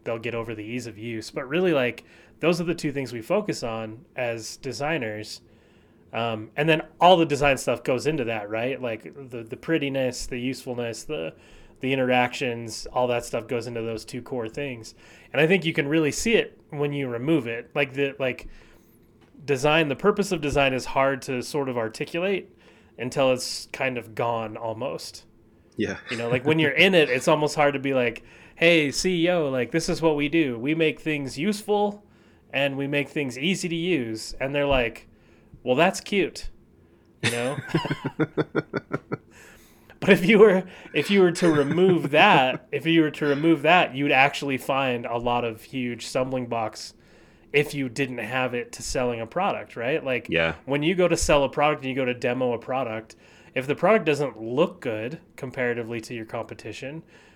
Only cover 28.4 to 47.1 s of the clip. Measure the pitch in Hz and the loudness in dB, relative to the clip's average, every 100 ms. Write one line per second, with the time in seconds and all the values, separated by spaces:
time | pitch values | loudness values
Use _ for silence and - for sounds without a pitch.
28.4 | - - 165 165 143 - 185 175 170 180 | -14 2 6 6 4 0 0 2 2 2
29.4 | 143 131 117 165 170 151 160 147 147 165 | 0 0 0 -2 -2 0 2 2 2 2
30.4 | 139 117 135 156 160 - 160 147 131 131 | 2 0 -2 2 2 0 -2 -2 -4 -4
31.4 | 196 208 - 208 208 202 _ _ _ _ | -2 -2 0 0 0 -2 _ _ _ _
32.4 | - 135 139 135 139 143 139 156 135 123 | -6 -2 -2 -2 -2 -2 -2 -4 -4 -2
33.4 | 165 185 180 170 175 151 113 110 - - | -2 -2 -2 -2 0 0 -2 -6 -8 -6
34.4 | 135 143 143 131 117 - - _ _ _ | -4 0 2 2 0 -4 -20 _ _ _
35.4 | _ - 127 127 180 - - 202 135 - | _ -8 0 4 4 2 -2 0 0 -4
36.4 | - - _ _ _ _ _ - 117 120 | -12 -12 _ _ _ _ _ -6 -4 -2
37.4 | 127 139 - 165 - - 131 - 156 - | -4 -6 -4 -2 -2 -6 -6 -6 -6 -4
38.4 | 151 - - - - - - - _ - | -4 -4 -6 -10 -8 -10 -8 -12 _ -20
39.4 | - - - _ - - - 190 180 214 | -20 -20 -20 _ -20 -2 4 4 6 8
40.4 | 220 185 180 - - 156 170 202 175 165 | 8 8 0 -12 -6 -2 2 6 6 6
41.4 | 170 147 143 165 190 165 139 147 208 160 | 2 4 2 4 4 4 4 6 8 8
42.4 | 131 - - 139 160 165 151 - 147 143 | 4 0 -6 -4 2 4 4 2 0 2
43.4 | 165 156 147 180 151 131 143 131 143 - | 4 4 6 6 4 0 2 4 4 2
44.4 | 139 131 135 135 131 120 117 117 120 120 | -4 -4 -2 0 0 -2 -4 -4 0 0
45.4 | 117 110 - 135 120 120 - 131 131 131 | -2 -6 -10 -6 -6 -6 -4 -2 -2 -4
46.4 | 117 117 110 - - - - | -4 -4 -4 -8 -18 -20 -20